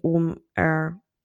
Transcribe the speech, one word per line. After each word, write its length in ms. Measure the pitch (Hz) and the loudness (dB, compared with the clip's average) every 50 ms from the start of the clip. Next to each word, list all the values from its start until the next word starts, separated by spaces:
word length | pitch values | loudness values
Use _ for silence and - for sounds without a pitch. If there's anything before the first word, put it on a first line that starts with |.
om 360 | - 165 165 170 165 160 - - - _ _ | 0 0 2 2 2 0 -2 -6 -12 _ _
er 480 | 185 175 160 160 156 160 160 170 196 _ _ _ _ | 0 0 2 2 0 -2 -4 -8 -12 _ _ _ _